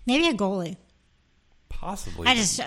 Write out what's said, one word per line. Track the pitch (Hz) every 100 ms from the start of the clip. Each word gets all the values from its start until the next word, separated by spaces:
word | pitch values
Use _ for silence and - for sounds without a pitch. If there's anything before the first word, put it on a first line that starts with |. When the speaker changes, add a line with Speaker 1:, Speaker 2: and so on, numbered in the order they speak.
| -
Speaker 1:
Maybe | 269 339
a |
goalie. | 220 196 196 170 185 _ _ _ _ _ _ _ _ -
Speaker 2:
Possibly. | - - 196 - 165 240
Speaker 1:
I | 247
just, | 262 -